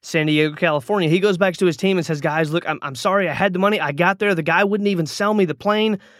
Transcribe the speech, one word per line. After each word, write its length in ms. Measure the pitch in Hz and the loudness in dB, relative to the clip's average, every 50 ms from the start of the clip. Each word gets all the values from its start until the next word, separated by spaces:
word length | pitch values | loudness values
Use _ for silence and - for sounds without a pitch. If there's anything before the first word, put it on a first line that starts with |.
San 260 | _ - - 165 156 151 | _ -2 -2 0 0 2
Diego, 280 | 151 151 151 156 151 | 2 2 2 0 0
California. 540 | 151 180 170 151 147 - - 208 208 180 156 | 0 0 0 0 0 -2 -2 -2 0 2 2
He 100 | 160 196 | 2 2
goes 180 | 180 208 196 165 | 2 2 2 2
back 180 | 196 190 180 - | 0 0 0 0
to 80 | 190 | 0
his 120 | 180 156 - | 0 0 0
team 200 | - 190 196 180 | 0 0 0 0
and 80 | 160 | 0
says, 160 | - 165 147 | -2 -4 -2
"Guys, 300 | 139 160 147 160 165 147 | -2 -2 0 0 -2 0
look, 160 | 151 175 170 - | -2 -4 -2 -2
I'm, 100 | 156 - - | -6 -6 -6
I'm 120 | 143 139 | -10 -10
sorry. 320 | 120 - 208 185 202 196 170 | -4 -2 -2 -2 0 -2 -4
I 60 | 143 | 0
had 200 | - 180 208 180 | 0 0 0 2
the 60 | 180 | 2
money. 200 | 190 202 214 190 | 0 2 0 0
I 120 | 147 143 | -2 -4
got 280 | 143 139 170 180 196 190 | 0 2 2 2 2 2
there. 160 | 214 208 196 | 0 0 0
The 80 | 165 160 | 0 0
guy 200 | 151 165 175 208 | 0 2 2 2
wouldn't 240 | 208 202 214 202 202 | 2 0 0 0 0
even 200 | 196 175 165 147 | 0 0 -2 -4
sell 260 | - - 202 208 214 | -4 -2 -2 0 2
me 120 | 214 196 | 2 2
the 100 | 165 143 | 0 0
plane. 420 | - - 202 208 214 214 220 214 190 - - - _ | -4 -2 -2 0 2 2 0 0 -2 -6 -14 -20 _